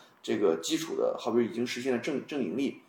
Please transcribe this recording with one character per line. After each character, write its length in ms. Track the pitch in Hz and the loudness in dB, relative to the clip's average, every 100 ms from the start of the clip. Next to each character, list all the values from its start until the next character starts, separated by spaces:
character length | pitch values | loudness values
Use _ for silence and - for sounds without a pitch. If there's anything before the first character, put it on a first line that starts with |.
| - - | -20 -14
这 120 | - | -2
个 220 | 107 98 82 | 2 4 4
基 160 | - 156 | 0 -2
础 180 | - - | -2 0
的， 180 | - - | 0 0
好 120 | 120 | 2
比 140 | 117 | 2
已 60 | 113 | 2
经 160 | 113 120 | 0 -2
实 160 | 127 | -2
现 100 | 131 | 0
了 60 | 120 | 0
正， 280 | 165 135 - | 0 -4 -4
正 160 | 147 | -4
盈 140 | 98 107 | -2 0
利， 240 | 135 - | -2 -4